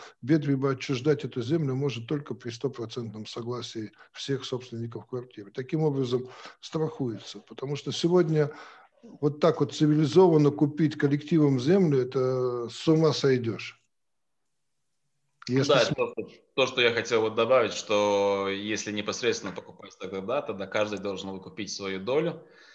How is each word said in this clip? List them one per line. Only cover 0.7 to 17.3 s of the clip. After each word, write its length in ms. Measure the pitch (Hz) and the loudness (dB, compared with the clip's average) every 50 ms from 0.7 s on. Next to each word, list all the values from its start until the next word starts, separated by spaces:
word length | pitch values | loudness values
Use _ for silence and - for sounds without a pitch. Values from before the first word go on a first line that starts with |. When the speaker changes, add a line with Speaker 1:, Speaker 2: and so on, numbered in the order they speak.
Speaker 1:
отчуждать 540 | 131 127 - - 135 117 120 156 143 147 - | -2 -2 -2 -4 -2 0 2 2 2 0 0
эту 180 | 117 - 127 | -8 -6 -6
землю 320 | 110 120 165 165 151 135 127 | -4 -2 0 0 0 0 -2
может 320 | 131 143 139 113 117 117 | -2 -2 -4 -4 -6 -6
только 280 | - 156 143 143 - 113 | -4 -6 -6 -6 -8 -12
при 160 | - - 120 | -10 -10 -12
стопроцентном 760 | 117 - - 131 - - 117 113 - 127 117 110 104 107 107 | -10 -6 -6 -6 -6 -6 -12 -10 -10 -10 -10 -10 -10 -12 -12
согласии 680 | - - 123 113 120 123 120 117 - - 113 107 101 _ _ - _ | -12 -10 -10 -8 -8 -8 -8 -8 -10 -10 -10 -10 -12 _ _ -20 _
всех 320 | - - - - 139 123 - | -16 -12 -6 -6 -6 -6 -6
собственников 600 | - 127 123 127 - 117 113 117 117 117 107 - | -6 -8 -8 -8 -10 -10 -8 -8 -8 -10 -12 -14
квартиры. 440 | - 127 123 123 - - 107 101 101 | -10 -10 -10 -10 -12 -16 -18 -18 -14
Таким 320 | - 135 131 - 165 156 | -10 -10 -8 -4 -2 0
образом 460 | 156 151 135 135 131 120 127 120 - - - - - - - _ | 0 2 0 0 0 0 0 -2 -4 -4 -14 -18 -20 -20 -20 _
страхуется, 800 | - - - 160 156 156 - - 135 117 107 95 - - - 104 | -14 -8 -6 -4 -4 -4 -4 -4 -6 -6 -6 -8 -12 -14 -16 -16
потому 360 | - - - - 135 139 147 | -18 -18 -16 -12 -8 -8 -8
что 160 | 139 - 143 | -6 -6 -6
сегодня 580 | - - - 170 180 180 165 156 160 151 147 143 - - - - - - - _ _ _ - - - - | -6 -2 0 2 4 4 4 4 2 2 2 0 -2 -10 -18 -20 -20 -20 -20 _ _ _ -20 -20 -8 -2
вот 180 | 143 151 139 147 | -2 -2 0 2
так 200 | - 165 - - | 2 2 4 2
вот 140 | 143 113 - | 0 -2 0
цивилизованно 760 | - 151 151 151 151 160 131 - 180 190 170 160 151 147 143 | 2 4 4 4 4 4 4 6 8 8 8 8 6 6 4
купить 460 | 143 - 156 147 - - 160 147 - | 4 4 0 0 2 2 0 0 2
коллективом 640 | - 147 139 147 147 147 - 175 156 151 139 135 123 | 2 0 2 2 0 0 2 4 4 4 4 4 2
землю — 380 | 120 151 190 202 185 151 139 131 | 2 4 4 4 4 4 4 2
это 680 | 123 127 - 135 127 127 131 127 127 123 123 120 117 110 | 2 0 0 0 0 0 0 0 0 -2 -2 -4 -6 -8
с 180 | - - - 165 | -8 -2 2 4
ума 240 | 160 160 160 151 | 4 6 6 4
сойдешь. 600 | 135 - - 139 131 123 113 113 98 - - - - _ _ _ _ _ _ _ _ _ _ _ _ _ _ _ _ _ _ _ _ _ _ _ _ _ _ _ _ _ _ _ _ - - - | 4 4 4 4 4 4 2 -2 -4 -6 -8 -12 -14 _ _ _ _ _ _ _ _ _ _ _ _ _ _ _ _ _ _ _ _ _ _ _ _ _ _ _ _ _ _ _ _ -14 -6 0
Speaker 2:
Ну 40 | 123 135 | 0 2
Speaker 1:
Если 120 | 131 143 | 4 4
Speaker 2:
да, 80 | 143 127 | 4 4
Speaker 1:
с- 80 | 117 - | 4 2
Speaker 2:
это 60 | 147 | 2
то, 180 | - 120 - | -2 -2 -2
что, 160 | - 113 95 - - - _ _ - | -4 -8 -10 -10 -12 -20 _ _ -2
то, 120 | 139 131 | 0 0
что 140 | 120 - 131 | 0 2 2
я 100 | 120 117 | 2 2
хотел 300 | 117 117 104 - 120 110 | 2 2 -2 0 0 2
вот 120 | 110 110 | 2 2